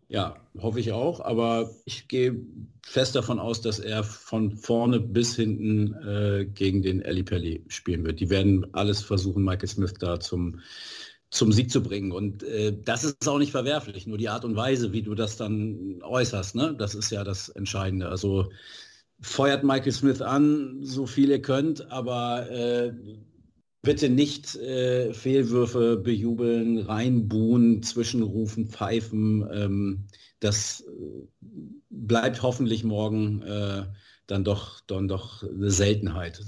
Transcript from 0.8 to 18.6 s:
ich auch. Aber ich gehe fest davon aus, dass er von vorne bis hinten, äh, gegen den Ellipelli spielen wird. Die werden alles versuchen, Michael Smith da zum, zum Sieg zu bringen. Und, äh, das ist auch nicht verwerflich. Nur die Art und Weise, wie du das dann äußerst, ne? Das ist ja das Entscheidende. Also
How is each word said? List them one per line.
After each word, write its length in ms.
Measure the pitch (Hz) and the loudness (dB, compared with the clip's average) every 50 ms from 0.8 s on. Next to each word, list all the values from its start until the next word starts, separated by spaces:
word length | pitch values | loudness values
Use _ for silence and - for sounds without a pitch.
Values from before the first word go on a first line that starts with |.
ich 120 | 123 117 | -2 -2
auch. 280 | 101 117 131 170 170 - | -2 0 0 -2 -2 -2
Aber 500 | - - 117 117 117 117 113 113 113 113 - - _ | -4 -2 0 2 2 2 2 0 -2 -4 -8 -14 _
ich 240 | - - - - - | -12 -12 -12 -8 -4
gehe 280 | 131 127 123 127 123 113 - - - - - - - - | 0 2 2 2 0 -2 -8 -12 -14 -16 -16 -16 -18 -20
fest 340 | - - - 131 131 - - | -20 -2 0 0 2 2 0
davon 220 | 127 104 - 120 95 | -2 0 0 -2 -2
aus, 220 | 95 117 113 110 | -2 -4 -4 -2
dass 180 | 117 113 104 - | -2 -4 -4 -4
er 240 | - 107 107 110 107 | -4 -4 -2 -2 -2
von 480 | 107 - - - - 117 110 110 101 | -4 -8 -12 -10 -4 -2 0 0 0
vorne 480 | 104 104 - - 117 117 120 120 123 113 | -2 -6 -2 0 0 2 4 4 4 2
bis 340 | 101 - 95 120 117 117 - | 0 2 2 2 2 2 0
hinten, 600 | 117 113 107 104 101 107 107 107 107 107 104 104 | 0 0 0 0 0 0 2 2 2 2 0 -2
äh, 520 | - - 104 101 104 104 101 101 98 98 | -6 -6 -4 -2 0 2 2 2 0 -2
gegen 360 | 101 101 - 98 95 95 98 | -4 -4 -2 0 2 2 2
den 200 | 92 95 92 95 | 2 2 0 0
Ellipelli 600 | - - 90 92 92 - - 87 85 82 82 80 - - | -2 -2 -2 -2 -2 0 -2 -2 -2 -4 -6 -6 -8 -12
spielen 360 | - - - - 87 82 82 | -14 -8 -4 -2 -2 0 0
wird. 160 | 80 78 - | -2 -2 -2
Die 100 | 95 85 | 2 2
werden 420 | 98 98 98 101 95 92 - - | 4 4 6 6 6 4 4 0
alles 300 | - 87 101 104 98 - | 0 0 2 2 0 0
versuchen, 420 | - - 104 92 92 98 90 101 98 | 0 0 0 0 2 0 0 2 2
Michael 240 | 95 92 92 98 98 | 2 0 0 -4 -4
Smith 260 | - 104 95 90 - - | -2 -2 -2 -2 -2 -4
da 220 | 92 87 87 85 | -2 -2 -2 -4
zum, 400 | - - 90 87 87 85 85 87 - - - - - - - - - - - _ _ _ | -4 -4 -4 -4 -4 -4 -6 -8 -14 -18 -18 -18 -16 -16 -16 -16 -18 -18 -20 _ _ _
zum 200 | - - 123 110 | 0 2 4 6
Sieg 200 | 107 120 123 123 | 6 6 4 4
zu 120 | - 131 | 2 0
bringen. 300 | - - 98 101 98 95 | 0 0 -4 -4 -4 -4
Und, 320 | 87 95 104 101 101 104 - | -4 -2 -4 -4 -4 -6 -8
äh, 320 | - 113 107 107 107 101 101 - | -6 -2 0 0 0 -2 -2 -2
das 180 | 117 113 120 | -2 -2 0
ist 240 | 151 151 143 - - | -2 -4 -4 -2 0
auch 120 | 151 143 143 | 0 2 2
nicht 120 | 147 143 | 2 2
verwerflich. 560 | - 131 120 135 151 147 131 117 101 92 - | 0 -2 0 0 -2 -2 -4 -6 -12 -10 -8
Nur 120 | 110 107 104 | -6 -4 -2
die 100 | 113 104 | -2 -2
Art 160 | 107 120 123 | -2 -4 -4
und 100 | 117 107 | -2 -2
Weise, 380 | 110 123 131 135 123 120 98 | 0 2 2 2 2 0 0
wie 100 | 98 113 | -2 -2
du 140 | 101 104 104 | -2 -2 -2
das 200 | 104 113 110 - | -2 -2 -4 -4
dann 640 | - 113 101 110 104 107 110 98 80 92 98 92 87 | -6 -4 -2 -2 -2 -2 -2 -4 -6 -8 -10 -10 -10
äußerst, 520 | 80 80 123 127 120 - - 98 92 - - | -8 -2 0 0 0 0 -2 -4 -6 -4 -2
ne? 220 | 117 147 160 147 120 | -2 -2 -2 -2 -4
Das 160 | 107 98 104 | -4 -6 -4
ist 160 | 104 101 - | -6 -6 -4
ja 140 | 110 101 101 | -4 -4 -4
das 240 | 101 95 - - - | -4 -6 -6 -8 -12
Entscheidende. 600 | - - 101 - - 98 95 95 95 92 90 85 | -10 -8 -6 -4 -4 -2 -2 -2 -2 -2 -4 -4
Also 420 | 92 90 98 98 98 98 95 95 - - | -4 -2 0 2 2 2 0 0 -4 -12